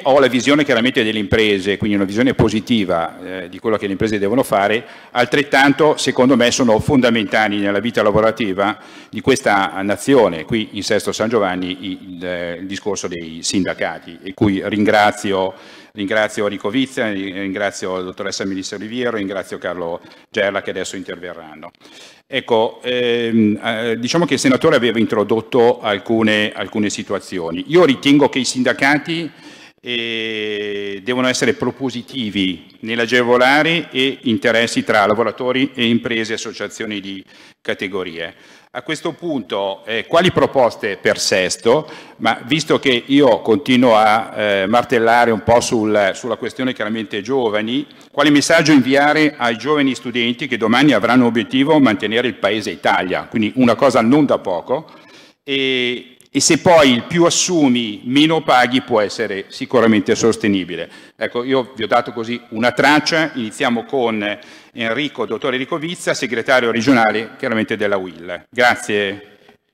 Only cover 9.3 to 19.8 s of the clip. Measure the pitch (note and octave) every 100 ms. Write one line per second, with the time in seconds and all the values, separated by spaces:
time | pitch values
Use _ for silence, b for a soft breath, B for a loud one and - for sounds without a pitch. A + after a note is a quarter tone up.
9.3 | A#2+ A#2 G2+ F#2 F2+ G2 G2 - C3+ G2
10.3 | E2 - A2+ G#2 G#2 - G#2 G#2 F#2+ A2
11.3 | A#2 F#2+ F2+ F2+ F#2 G2 F#2 F#2+ F2+ F2+
12.3 | F2 F2 E2+ F#2+ G2 G#2 F#2+ F#2 F2 E2
13.3 | E2 - G#2 E2+ E2 F#2 D#2+ - E2 F#2+
14.3 | F#2+ G#2+ F#2+ G2 G#2+ G#2 G#2+ G#2 - G#2
15.3 | F#2+ F#2+ B B B B G#2+ G2 A2 G#2+
16.3 | - G2+ G2+ G#2 B2+ B2+ - A2+ G2 G2
17.3 | F#2 G2 F#2+ G2+ - F#2+ F#2 F#2 F#2 G2
18.3 | - G2 F#2+ F#2 G#2 G#2+ A#2+ A#2+ A2+ G2
19.3 | G2 F2+ F#2+ F#2+ F2